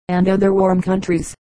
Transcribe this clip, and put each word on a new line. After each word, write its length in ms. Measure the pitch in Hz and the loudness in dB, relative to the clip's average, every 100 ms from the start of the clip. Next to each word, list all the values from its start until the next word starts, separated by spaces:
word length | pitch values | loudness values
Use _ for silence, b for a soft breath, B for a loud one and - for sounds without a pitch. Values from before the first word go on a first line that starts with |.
| - | -4
and 180 | 180 185 | 0 2
other 260 | 190 196 | 2 2
warm 280 | 196 190 185 | 2 2 0
countries. 520 | 190 190 190 165 - - | 0 -2 -2 -4 -4 -14